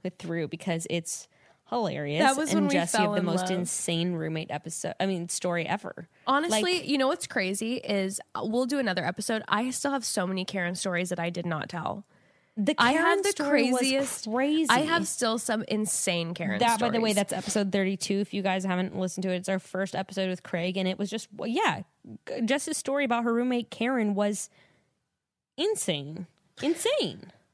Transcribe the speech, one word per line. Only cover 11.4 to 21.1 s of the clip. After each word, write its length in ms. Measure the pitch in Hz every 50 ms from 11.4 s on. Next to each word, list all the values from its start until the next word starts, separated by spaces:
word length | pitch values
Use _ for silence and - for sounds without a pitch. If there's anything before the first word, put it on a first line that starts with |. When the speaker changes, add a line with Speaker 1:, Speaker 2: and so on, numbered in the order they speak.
| 170
Speaker 2:
not 240 | 170 165 151 - -
tell. 380 | - 170 160 - - 196 - _ _ _ _ _ _ _ _ _ _
Speaker 1:
The 180 | 220 202 214 302 -
Speaker 2:
I 160 | 233 240 285
Speaker 1:
Karen 120 | 320 339
Speaker 2:
have 160 | 330 392 403
the 80 | 381 403
Speaker 1:
story 380 | 392 - 302 285 294 262 233 247
was 100 | 254 247
Speaker 2:
craziest 440 | 262 269 262 269 277 262 - - - 220
Speaker 1:
crazy. 360 | 220 247 269 294 302 320 320 240
Speaker 2:
I 80 | 226 254
have 260 | 311 302 330 339 -
still 300 | - - - 247 226 226
some 260 | 240 - - 220 220 - -
insane 640 | - 214 214 196 - - - 196 175 170 165 165
Karen 260 | 175 - - 202 214 -
Speaker 1:
That, 220 | 240 233 226 214
by 60 | 226 233
the 140 | 220 226
way, 80 | 226 220
Speaker 2:
stories. 60 | 202
Speaker 1:
that's 160 | 202 202 - -
episode 360 | 185 - 208 - 220 202 196
thirty-two. 480 | 175 202 190 190 196 - - - 202 196
If 120 | 202 -
you 80 | - 202
guys 240 | 185 196 185 190 185
haven't 340 | 190 180 180 185 - - -
listened 260 | 185 180 - - 185
to 40 | 190
it, 60 | 180
it's 140 | 180 180 -
our 80 | 196 190
first 360 | - - - 185 196 190 -
episode 360 | - 190 - 190 196 190 185
with 120 | 185 175
Craig, 360 | - - - 170 170 185 180 196
and 100 | 185 185
it 100 | 185 -
was 120 | 202 190